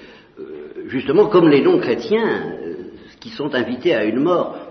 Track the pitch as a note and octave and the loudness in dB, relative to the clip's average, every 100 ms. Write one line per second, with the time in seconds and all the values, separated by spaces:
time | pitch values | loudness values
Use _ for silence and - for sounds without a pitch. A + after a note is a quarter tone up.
0 | - - _ - D2+ - - - G#2 B2+ | -20 -20 _ -18 -16 -14 -14 -14 -8 -6
1 | C3+ E3+ - F3+ E3 C#3 B2 A#2 A#2+ A2+ | 2 4 6 6 6 6 6 4 2 -2
2 | - A3 G3+ G2+ E2 - E2+ - - - | 0 0 0 -2 -6 -10 -10 -12 -14 -18
3 | - - A2+ - C#3+ B2+ A#2 B2 A2+ A2+ | -20 -20 -16 -10 -4 -4 -4 -4 0 0
4 | G#2+ A#2+ E3 E3+ - - - | 0 0 0 0 -2 -8 -14